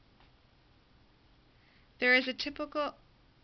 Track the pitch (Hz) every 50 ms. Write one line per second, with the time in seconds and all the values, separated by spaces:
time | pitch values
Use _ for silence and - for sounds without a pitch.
0 | - - - - - - - - - - - - - - - - - - - -
1 | - - - - - - - - - - - - - - - - - - - -
2 | 254 247 254 254 262 262 254 262 - 294 285 - 302 294 - 302 294 - - -
3 | - - - - - - - -